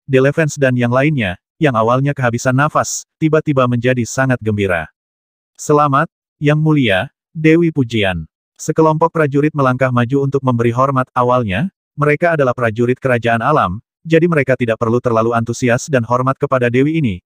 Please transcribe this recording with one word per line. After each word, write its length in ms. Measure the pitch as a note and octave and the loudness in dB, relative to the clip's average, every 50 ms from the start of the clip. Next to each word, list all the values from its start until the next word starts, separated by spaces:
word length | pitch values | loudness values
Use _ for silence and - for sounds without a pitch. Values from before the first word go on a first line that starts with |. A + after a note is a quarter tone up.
| _ | _
Delevens 480 | - C3+ C3 C3 C#3 C#3 - D#3+ D3+ - | 0 2 2 2 2 2 0 -2 -2 -2
dan 240 | D3 C#3 B2+ B2+ B2 | -2 0 0 0 0
yang 160 | A#2+ A#2+ A#2+ | 0 0 0
lainnya, 400 | C3 C3+ D#3 D#3 C3 A2 F#2 F2 - _ _ _ - | 2 0 0 0 -2 -4 -4 -6 -10 _ _ _ -2
yang 160 | D#3+ D3 A#2+ | 0 0 2
awalnya 400 | A2 A2 A2+ B2 C3 C#3 C#3+ C#3+ | 2 2 2 2 0 0 -2 -2
kehabisan 400 | - B2+ A#2+ A#2 A#2 - C3 B2+ | -2 -2 -2 -2 -2 -2 0 0
nafas, 480 | C3+ C#3+ D#3 - D3 A#2 - - - - _ _ - | 2 0 0 0 -2 -2 -2 -6 -10 -12 _ _ -4
tiba-tiba 480 | D#3+ D#3 D3+ D#3 D3+ D#3 C#3+ C3 B2+ | 0 2 2 2 0 0 0 2 2
menjadi 400 | B2 B2 A#2+ A2+ C3 B2+ B2 A2+ | 2 0 0 0 0 0 0 -2
sangat 320 | - - C3 C3+ C3 B2+ - | -4 -2 -2 0 0 0 -2
gembira. 480 | G#2+ A2 G#2 G#2 G2 F#2+ F2+ E2 D#2 - _ _ _ _ _ _ _ _ _ _ _ _ _ - | -2 -2 -2 0 0 0 -2 -4 -6 -10 _ _ _ _ _ _ _ _ _ _ _ _ _ -8
"Selamat, 480 | - - D3+ D3 D3+ C#3+ C3+ C#3 D#3+ - _ _ _ _ _ - | -2 2 2 4 4 2 2 0 -2 -2 _ _ _ _ _ -4
Yang 200 | D3+ C#3+ D3+ D#3 D#3 | 0 0 2 2 2
Mulia, 360 | D#3 D#3 D3 B2+ A2 F#2+ F#2 A2 C#3+ _ _ _ _ - | 2 2 2 2 2 0 0 -2 -6 _ _ _ _ -6
Dewi 400 | E3 D#3 D#3+ D#3+ E3+ F3 E3 D#3 | 0 2 4 4 4 2 2 0
Pujian." 480 | D3 C3 A#2 A#2+ A2 G2+ F#2+ F2+ E2 D#2 - _ _ _ _ _ | -2 -2 -2 -2 -2 -2 -2 -2 -4 -8 -12 _ _ _ _ _
Sekelompok 560 | - - - D3+ - D#3+ D#3 D#3 D#3 E3 E3 | -12 -8 -4 0 2 2 2 2 2 0 0
prajurit 400 | - E3 D3+ C#3 C3+ C#3+ D3 D3+ | 0 0 -2 0 0 0 0 0
melangkah 400 | - D3 C3+ B2+ B2+ B2 C3+ B2+ | 0 0 0 0 0 0 0 0
maju 320 | B2 A#2+ A#2+ A#2 C3+ C#3 C#3 | 0 0 0 0 0 -2 0
untuk 160 | C#3 C3+ C#3 | 0 -2 -2
memberi 320 | - B2+ B2 A#2 A#2 A#2+ | 0 0 0 0 0 0
hormat. 380 | A#2 B2 C3 C#3 C#3 B2+ B2+ - | 0 0 0 0 0 -2 -4 -4
Awalnya, 640 | - B2+ B2 B2 B2 B2+ A#2+ G#2 F2+ G2+ F3 G3 - _ _ _ _ | -2 -2 0 2 2 0 0 -2 -2 -4 -4 -6 -8 _ _ _ _
mereka 400 | D3 D3 D3 D3 - F3 E3+ E3 | -2 0 0 0 0 0 0 0
adalah 160 | D3+ C#3 B2+ A#2+ | 0 0 0 0
prajurit 480 | - B2 A2+ G#2 A2+ A#2+ A#2+ B2+ - | -2 -2 -2 -2 0 0 0 -2 -2
kerajaan 400 | - C3 B2 A#2 A#2 A#2 A#2 A#2 | -2 -2 -2 0 0 -2 -2 0
alam, 400 | A#2 C#3 D#3 C#3 A2 F2+ F2+ A2+ - _ _ _ - | 0 0 0 0 0 -2 -4 -8 -12 _ _ _ -4
jadi 240 | D#3+ D#3+ D#3+ D#3+ F3+ | 0 2 2 2 2
mereka 240 | E3 D3 C3 - - | 0 0 0 0 0
tidak 240 | - B2+ A#2 A2 | 0 0 -2 -2
perlu 240 | - A#2 A2+ A#2 B2 | -2 0 0 0 0
terlalu 320 | - B2 A#2 A2 A2 A#2 A#2+ | 0 0 0 0 0 0 0
antusias 560 | A#2 A2+ - A#2 - B2 B2 A#2 B2 - - | -2 -2 -4 -4 -2 0 0 0 -2 -2 -2
dan 160 | D3 B2 A2+ | -2 -2 0
hormat 320 | A2 B2 B2 B2+ C3 C3+ | 0 -2 0 0 -2 -2
kepada 320 | - D3 C#3 C3+ B2+ A#2+ A#2+ | -2 -2 -2 0 0 0 0
dewi 320 | A#2 B2+ C#3 D3+ D#3+ E3 | 2 2 0 0 0 0
ini, 140 | D3 A2+ F#2 F2 _ | -2 -2 -4 -6 _